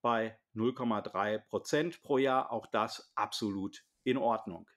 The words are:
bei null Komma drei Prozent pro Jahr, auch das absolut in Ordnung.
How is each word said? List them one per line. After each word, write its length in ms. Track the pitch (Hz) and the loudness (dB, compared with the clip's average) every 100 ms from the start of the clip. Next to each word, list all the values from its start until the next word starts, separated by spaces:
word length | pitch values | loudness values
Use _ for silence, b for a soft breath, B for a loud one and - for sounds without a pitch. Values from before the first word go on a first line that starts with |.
bei 360 | 120 117 110 110 _ | 2 2 0 -6 _
null 200 | 110 117 | 0 0
Komma 280 | 131 120 107 | 0 0 0
drei 360 | - 95 104 107 | 0 -2 0 -2
Prozent 640 | - 101 - 151 170 160 | -2 -6 0 0 0 -6
pro 160 | - 135 | 0 2
Jahr, 340 | 135 131 127 | 4 2 0
auch 140 | 117 - | -6 -2
das 480 | 107 113 - - - | 0 0 -4 -10 -4
absolut 680 | 104 - 107 98 98 - _ _ | -2 -2 -4 -2 -6 -8 _ _
in 140 | 131 127 | 0 2
Ordnung. 500 | 117 110 - 85 - | 2 0 -2 -12 -14